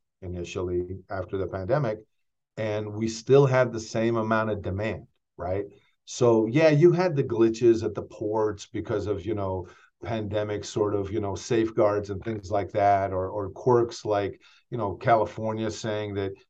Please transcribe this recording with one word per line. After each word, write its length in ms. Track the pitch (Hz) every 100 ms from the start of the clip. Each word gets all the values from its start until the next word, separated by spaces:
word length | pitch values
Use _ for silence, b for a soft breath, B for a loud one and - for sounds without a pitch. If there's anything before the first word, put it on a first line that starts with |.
| _ _
initially 760 | 92 90 87 101 90 90 90 95 -
after 260 | 98 90 98
the 120 | 92
pandemic. 500 | 95 92 143 113 107 - _ _ _ _ -
And 360 | 107 107 107
we 140 | 104 110
still 360 | 110 - 139
had 280 | 135 127 120
the 80 | 113
same 360 | - 113 113 117
amount 340 | 110 110 110
of 120 | 95
demand, 440 | 98 95 107 82 - _ _ -
right? 280 | 90 98 - b b b
So, 420 | - - 120 113 110
yeah, 220 | 143 160
you 240 | 147 175
had 240 | 170 185 139
the 80 |
glitches 580 | 101 110 113 113 120 110
at 120 | -
the 80 | -
ports 640 | - - 107 107 107 98 -
because 420 | 107 110 107 95
of, 180 | 92 95
you 80 |
know, 320 | 101 95 92 92 B B _
pandemic 600 | 101 113 101 104 104 104
sort 300 | - 117 104
of, 180 | 104 92
you 80 | 98
know, 140 | 101
safeguards 760 | 92 - 113 110 - 104 104 98
and 120 | 95
things 280 | 113 107 95
like 180 | 104 92
that, 400 | 104 101 98 98
or, 160 | 95 92
or 220 | 104 95
quirks 540 | - 131 120 117 -
like, 360 | 104 101 98 - b b b
you 80 | 120
know, 160 | 101
California 760 | 87 123 113 104 - 110 110 110
saying 440 | 107 113 107 104
that 180 | 101 98 -